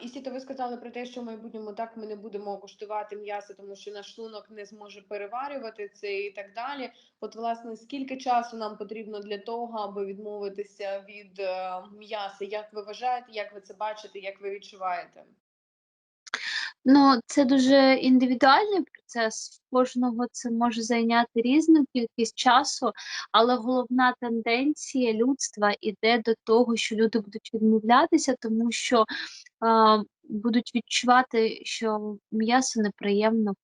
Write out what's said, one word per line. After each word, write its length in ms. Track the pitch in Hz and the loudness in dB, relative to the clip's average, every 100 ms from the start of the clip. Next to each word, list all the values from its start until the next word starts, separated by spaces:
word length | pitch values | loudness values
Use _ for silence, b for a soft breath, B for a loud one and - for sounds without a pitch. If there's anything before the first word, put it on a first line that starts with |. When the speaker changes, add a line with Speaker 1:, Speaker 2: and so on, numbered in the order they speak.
Speaker 1:
і 80 | 240 | -12
Сіто, 220 | 277 262 | -12 -12
ви 100 | 247 | -12
сказали 360 | 262 269 247 240 | -12 -10 -8 -10
про 140 | 240 | -12
те, 160 | 240 247 | -14 -12
що 140 | 247 | -12
в 40 | |
майбутньому 480 | 233 220 220 220 214 | -12 -14 -14 -14 -12
так 240 | 202 226 226 | -10 -12 -12
ми 100 | 214 | -14
не 100 | 208 | -12
будемо 420 | 214 202 208 196 | -12 -12 -10 -12
куштувати 580 | 196 - 208 214 208 202 | -14 -18 -10 -8 -8 -12
м'ясо, 380 | 208 202 202 | -10 -12 -12
тому 220 | 196 196 196 | -20 -18 -18
що 140 | 202 | -16
наш 240 | 208 202 | -16 -18
шлунок 360 | - 226 214 202 | -16 -16 -16 -18
не 140 | 214 | -18
зможе 380 | 202 214 208 196 | -18 -20 -20 -20
переварювати 880 | 196 208 202 240 277 285 226 220 208 | -14 -12 -10 -10 -10 -10 -12 -12 -14
це 320 | _ 202 196 | _ -8 -6
і 100 | 202 | -6
так 220 | 196 202 | -10 -14
далі. 360 | 226 247 285 247 b b b | -10 -10 -8 -10 b b b
От, 160 | 220 214 | -14 -8
власне, 400 | 233 233 233 220 | -6 -6 -8 -16
скільки 400 | 226 285 262 262 | -12 -10 -8 -8
часу 400 | 262 240 233 226 | -2 -2 -2 -8
нам 200 | 214 214 | -10 -10
потрібно 440 | 208 220 214 208 | -12 -12 -12 -12
для 180 | 202 202 | -10 -12
того, 400 | 202 226 233 226 | -10 -10 -8 -8
аби 280 | 202 202 196 | -8 -8 -10
відмовитися 1000 | 196 214 208 202 196 202 - 196 196 196 | -10 -12 -10 -10 -10 -14 -12 -10 -10 -12
від, 300 | 208 202 185 | -20 -20 -10
е, 440 | 190 185 185 185 202 208 | -8 -6 -8 -10 -12 -20
м'яса? 460 | 208 214 196 196 | -12 -10 -10 -10
Як 280 | 202 208 214 | -10 -10 -10
ви 100 | 208 | -12
вважаєте, 440 | 202 208 247 247 240 | -12 -8 -4 -6 -8
як 220 | 214 208 | -12 -12
ви 60 | 208 | -12
це 140 | 196 | -18
бачите, 440 | 196 214 214 208 196 | -10 -8 -8 -14 -14
як 220 | 190 196 | -14 -12
ви 100 | 196 | -10
відчуваєте? 760 | 202 196 202 185 175 160 - - _ _ _ _ _ _ _ _ _ - B B B B B 254 | -12 -14 -10 -6 -6 -10 -18 -20 _ _ _ _ _ _ _ _ _ -14 B B B B B 6
Speaker 2:
Ну, 320 | 277 277 262 - | 8 8 4 2
це 180 | - | 2
дуже 500 | 262 269 254 277 269 | 4 4 6 6 6
індивідуальний 880 | 262 262 254 247 247 269 294 415 392 | 4 6 4 4 4 6 6 4 0
процес, 680 | 269 _ _ 240 220 - - | -2 _ _ -4 -4 -4 -14
в 240 | - - | -18 -2
кожного 520 | 254 254 247 247 226 247 | 0 2 0 -2 -2 -6
це 180 | - 247 | -6 -4
може 320 | 233 240 226 | 0 0 0
зайняти 580 | 226 240 226 233 240 240 | -2 0 2 2 2 0
різну 440 | 233 285 320 320 269 | 2 4 6 6 6
кількість 460 | 254 233 - 226 - | 0 -4 -2 -4 0
часу, 540 | 262 247 294 - 240 - B B B | 4 4 4 -2 -4 -4 B B B
але 240 | 208 240 247 | 4 4 2
головна 580 | 226 254 247 247 254 247 | 0 -2 0 2 2 2
тенденція 920 | 240 233 226 233 277 302 - 262 240 | -2 -2 0 0 0 -2 -4 0 0
людства 640 | 220 240 277 - - 208 208 | 2 2 0 -4 -2 -2 0
іде 420 | 220 196 220 240 | -4 -2 2 2
до 100 | 233 226 | 2 -2
того, 320 | - 226 247 226 | 2 4 4 0
що 200 | - 214 | -2 0
люди 220 | 220 226 | 2 0
будуть 320 | 208 220 - | -4 -12 -8
відмовлятися, 800 | 226 220 220 214 240 330 320 - 254 | 0 4 4 4 4 4 2 2 -2
тому 320 | 226 220 233 | -2 0 0
що, 320 | 226 - 240 220 B B B B - | -2 0 2 2 B B B B -4
а, 420 | 226 226 220 214 208 _ | 2 6 6 4 0 _
будуть 480 | - 214 220 226 - | -10 -6 0 0 0
відчувати, 840 | 240 - - 247 247 254 233 220 - | -4 -2 -2 4 4 4 2 0 -2
що 520 | - - 226 214 214 202 _ | -10 -6 -4 -2 -4 -10 _
м'ясо 480 | 220 220 247 262 233 | -2 2 2 2 0
неприємно 760 | 208 - 202 202 220 226 214 196 | -2 -2 0 2 2 2 0 -4